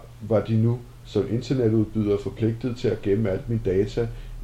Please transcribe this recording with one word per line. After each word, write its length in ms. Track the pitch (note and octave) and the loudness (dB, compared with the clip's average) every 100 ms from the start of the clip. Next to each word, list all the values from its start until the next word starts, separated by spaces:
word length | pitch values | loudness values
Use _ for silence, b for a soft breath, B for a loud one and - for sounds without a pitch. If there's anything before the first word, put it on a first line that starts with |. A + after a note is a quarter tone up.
| - - | -6 -14
var 200 | G#2 G#2+ | 0 0
de 160 | G2+ A2 | 2 2
nu 220 | A#2 B2 - - - | 4 2 -4 -18 -4
som 200 | G#2 F#2+ | 0 0
internetudbyder 840 | A2+ - C3+ A#2 A2 G#2 A2 G#2 G2+ | -2 0 2 4 4 2 0 2 0
forpligtet 600 | G2 - A2 A2+ B2+ A2 | -2 -2 0 0 -4 -2
til 100 | A#2 | -2
at 140 | G2 | 0
gemme 280 | G#2 G2+ A2 | 0 2 2
alt 200 | F#2 - | -2 -2
min 120 | A2+ F#2 | -2 2
data 420 | F#2 A2 - A#2 A#2 B B | 2 2 0 -2 -4 B B